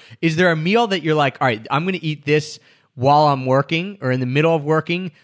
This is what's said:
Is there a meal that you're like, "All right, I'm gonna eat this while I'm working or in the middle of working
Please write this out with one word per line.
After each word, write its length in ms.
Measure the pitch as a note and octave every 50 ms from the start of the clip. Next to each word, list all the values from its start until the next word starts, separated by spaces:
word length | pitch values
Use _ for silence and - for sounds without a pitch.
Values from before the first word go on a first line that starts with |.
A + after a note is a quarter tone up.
| - - - -
Is 160 | - E3 D#3
there 140 | D#3+ F#3 F3 E3
a 40 |
meal 300 | D#3 D#3 F3+ G#3 A#3 A#3+ G#3
that 140 | F#3+ F3 D3
you're 120 | D#3+ D#3
like, 260 | D3+ C#3+ C3+ - -
"All 60 | D3
right, 200 | C3 A#2 A2 A2+ -
I'm 160 | C3 C#3+ E3+
gonna 120 | F#3+ F#3 F3 -
eat 240 | D#3 D#3 D3 -
this 340 | C#3+ D3+ D3+ D3+ - - - _ _ _ _ _ _ _
while 340 | B2 A#2+ C#3 C#3+ D3+ D3+ D3
I'm 180 | C#3 C3 C3
working 500 | B2+ C3 C3+ C3+ - E3 E3 F3+ G3+ G3+ - C3+
or 100 | B2+ B2+
in 80 | C3
the 60 | B2+
middle 280 | B2 C3 D3 D#3 E3 E3
of 80 | D#3 C#3+
working 500 | D3 D#3 D#3 D3+ - E3+ F3+ F#3 E3+ - _